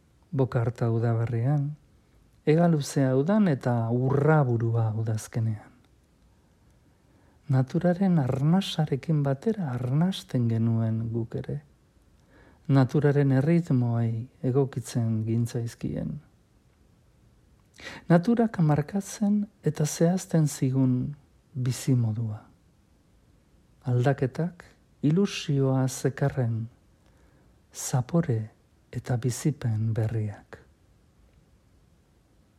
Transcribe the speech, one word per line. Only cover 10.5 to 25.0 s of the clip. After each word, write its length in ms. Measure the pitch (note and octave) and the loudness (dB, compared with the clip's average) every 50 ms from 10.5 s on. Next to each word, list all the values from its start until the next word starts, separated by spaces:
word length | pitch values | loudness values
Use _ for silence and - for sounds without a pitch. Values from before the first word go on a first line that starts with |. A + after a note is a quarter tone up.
| A2+ A2+ A2+ A#2 A2+ A2+ A2+ A2 A2 A2+ A2+ A#2 A2+ | 2 2 2 2 2 2 0 0 -2 -2 -4 -4 -4
guk 220 | A#2 A2+ A#2 - | -4 -6 -6 -6
ere. 240 | C3 B2+ - C3 D3 - _ _ _ _ _ _ _ _ _ _ _ _ _ _ - - - - _ _ - | -8 -8 -6 -8 -8 -10 _ _ _ _ _ _ _ _ _ _ _ _ _ _ -20 -20 -20 -20 _ _ 2
Naturaren 640 | C#3 C#3 C3 A#2+ - D#3 C#3 D3 C#3 C#3+ C#3+ C#3 C3 | 2 4 4 2 2 2 2 4 4 4 4 4 2
erritmoei 960 | C3 C3 D3+ E3+ E3+ E3+ - D3 B2 B2 A#2+ A#2 A#2 A#2 A2+ A2+ A2+ A#2 - _ _ - | 2 2 2 2 2 2 2 2 2 2 2 0 0 0 -2 -2 -4 -6 -10 _ _ -4
egokitzen 800 | C3 A#2+ C#3 C#3 C3 - B2 A2+ - - B2+ A#2 A2+ A2+ A2 G#2+ | -2 0 0 0 0 -2 -8 -10 -6 -4 -2 -2 0 -2 -2 -2
gintzaizkien. 960 | A2 A2+ A#2 A#2+ A2+ - A#2+ A#2 A#2 - - - - - - - - - D3 - _ _ _ _ _ _ _ _ _ _ _ _ _ _ _ _ _ _ _ _ _ _ _ _ _ _ _ _ _ _ - - - - - - - | -2 -2 -2 -2 -2 -4 -6 -8 -8 -8 -8 -8 -8 -6 -6 -6 -6 -8 -10 -14 _ _ _ _ _ _ _ _ _ _ _ _ _ _ _ _ _ _ _ _ _ _ _ _ _ _ _ _ _ _ -20 -18 -18 -18 -8 0 4
Naturak 520 | E3 F3 E3+ - A#3+ A3+ A#3 A3 - - E3 | 4 4 4 4 2 2 2 0 0 2 2
markatzen 800 | D3+ D3 C#3+ D3 - - G3 G3 - - - G#3+ G3+ G#3 G#3 G3+ - _ _ - | 2 2 2 0 -2 -4 -6 -6 -8 -6 -4 0 0 0 0 -2 -4 _ _ -4
eta 200 | D#3 D3 - D#3+ | -4 -2 -2 -2
zehazten 640 | D3 - - E3 E3 F3+ F#3+ - - - E3 D#3 | -2 0 2 2 2 2 0 -2 -2 0 2 2
zigun 680 | C#3+ - - C#3+ C3 C3 C3+ C3 B2+ B2+ B2 B2+ C3+ C#3+ - - _ _ _ _ _ - | 0 0 -2 -2 0 2 2 2 2 2 0 -2 -4 -8 -12 -18 _ _ _ _ _ -8
bizimodua. 840 | C3+ B2 C3 A#2+ - - - C3+ B2 A#2 A2+ G#2+ A2+ A#2 A2 G#2+ G#2+ - - _ _ _ _ _ _ _ _ _ _ _ _ _ _ _ _ _ _ _ _ _ _ _ _ _ _ - B2+ | -4 -4 -4 -4 -2 0 0 2 2 2 0 -2 -4 -4 -6 -8 -10 -14 -18 _ _ _ _ _ _ _ _ _ _ _ _ _ _ _ _ _ _ _ _ _ _ _ _ _ _ -4 -2
Aldaketak 760 | B2 B2 B2 C#3+ C3+ - C3 A2 - - D#3+ F3+ - - - - - _ _ _ _ _ | 0 2 2 2 2 2 0 -2 -2 -4 -6 -6 -6 -10 -20 -20 -20 _ _ _ _ _